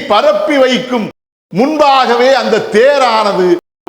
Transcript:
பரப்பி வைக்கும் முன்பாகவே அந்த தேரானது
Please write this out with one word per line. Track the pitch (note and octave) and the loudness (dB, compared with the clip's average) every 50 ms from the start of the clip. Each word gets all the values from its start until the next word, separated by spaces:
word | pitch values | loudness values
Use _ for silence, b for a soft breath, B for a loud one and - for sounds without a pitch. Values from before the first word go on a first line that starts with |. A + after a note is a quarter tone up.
| - | -2
பரப்பி | - G#3 G#3 C4 D4+ - D4+ D#4 D#4 D4 C4+ | -2 -2 0 2 0 0 0 -2 -2 0 0
வைக்கும் | C4 B3+ B3+ - B3+ - B3 A#3 G3 D3 - _ _ _ _ _ _ _ | 2 0 0 -2 -4 -4 -6 -6 -6 -8 -12 _ _ _ _ _ _ _
முன்பாகவே | - F3+ B3 D4 D#4 D4+ D4+ C#4 C4+ C4+ B3+ A3+ A#3+ A#3 B3 C4 C4+ | -2 -2 -2 0 0 0 2 2 2 2 2 0 0 2 2 2 2
அந்த | A#3+ A3 G#3+ G#3+ G#3 - - | 0 0 -2 -2 -2 -2 0
தேரானது | F#3+ G#3 B3 C#4 C#4+ C#4 C4 A#3+ A3+ A3 G#3+ G3+ G3 F3+ F#3 F3+ E3+ F3 - _ _ _ _ | 0 2 2 2 2 2 0 0 0 0 -2 -2 0 0 0 0 0 -2 -4 _ _ _ _